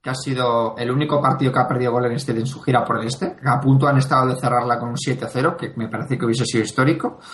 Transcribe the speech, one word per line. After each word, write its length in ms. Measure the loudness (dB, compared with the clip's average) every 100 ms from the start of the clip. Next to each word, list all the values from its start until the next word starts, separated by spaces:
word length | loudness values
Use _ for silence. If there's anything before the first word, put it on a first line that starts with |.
que 100 | -6
ha 40 |
sido 600 | -6 -4 -2 0 2 0 -2
el 120 | -2
único 300 | 0 2 2
partido 320 | 2 2 2
que 60 | 2
ha 80 | 0
perdido 240 | 2 0
Golden 220 | 2 0
State 260 | -2 -2 -2
en 80 | -4
su 140 | -4
gira 240 | 0 2
por 160 | 2 -2
el 60 | -2
este, 260 | -4 -6
que 140 | -4 -2
a 100 | 0
punto 300 | 4 4 6
han 100 | 4
estado 300 | 4 2 2
de 80 | 0
cerrarla 420 | 0 0 2 -2
con 120 | -2
un 60 | -4
siete 300 | -2 -4 -4
cero, 280 | -2 -2 -2
que 140 | -8 -6
me 120 | -6
parece 280 | -6 -4 -2
que 80 |
hubiese 200 | 0 0
sido 180 | 0 0
histórico. 560 | 0 2 2 2 -2 -8 -20